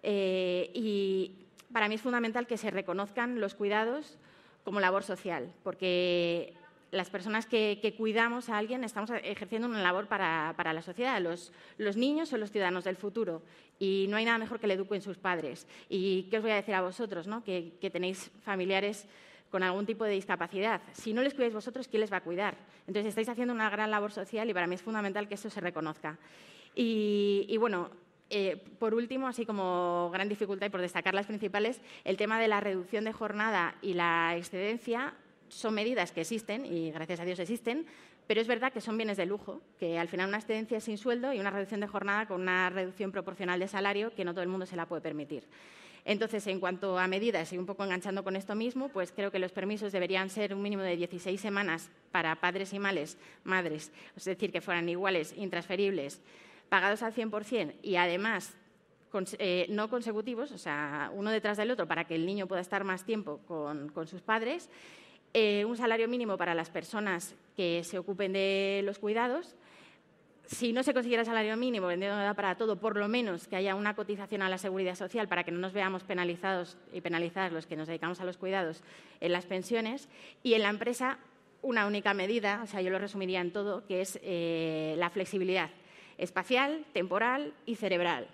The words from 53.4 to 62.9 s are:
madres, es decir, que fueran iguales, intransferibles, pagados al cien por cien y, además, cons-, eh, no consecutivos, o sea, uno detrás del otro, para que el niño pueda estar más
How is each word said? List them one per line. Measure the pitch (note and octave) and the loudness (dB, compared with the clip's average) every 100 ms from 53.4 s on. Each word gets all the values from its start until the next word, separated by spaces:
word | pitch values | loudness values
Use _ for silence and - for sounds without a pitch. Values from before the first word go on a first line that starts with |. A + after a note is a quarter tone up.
madres, | E3 F#3 E3+ D3+ - - - - | 0 0 2 -4 -8 -18 -20 -8
es | F#3 | -6
decir, | F3+ G3 | -2 -2
que | F3 | -2
fueran | F3+ F3 E3+ | 0 0 2
iguales, | F3 F#3+ F3+ D#3+ - | 2 2 2 0 -6
intransferibles, | G3 E3+ E3+ F#3 G3 F#3 C#3 - - - - - - | -4 -4 -2 2 2 2 -4 -10 -20 -20 -20 -20 2
pagados | F#3+ F#3+ G#3+ | 4 4 2
al | A3+ | 0
cien | A3 A3 | -2 -2
por | G#3 | -4
cien | G#3 A#3+ D3+ - | 0 0 0 -4
y, | - F3+ | 0 4
además, | F3 F3+ G#3+ G3+ - - _ _ _ _ _ | 4 4 0 0 -4 -16 _ _ _ _ _
cons-, | G#3 F#3 - | -4 -4 -2
eh, | F#3+ F3+ F3 | 2 2 2
no | G#3 G#3+ | 0 0
consecutivos, | B3 A#3 G#3+ A3 A#3 B3 | -2 -2 -2 -2 -4 -6
o | G3+ | -6
sea, | E3+ D3 D3 D3 C3 | -4 -2 -2 -2 -4
uno | G3+ G3+ | -2 0
detrás | A3 G#3+ G#3 | 2 2 2
del | G#3+ | 0
otro, | B3 E3 | 0 0
para | E3 E3 | 0 0
que | E3 | 0
el | E3+ | 0
niño | G3+ F#3 | 0 -2
pueda | F#3+ | -2
estar | F3+ G3 | -2 -2
más | G3 | 0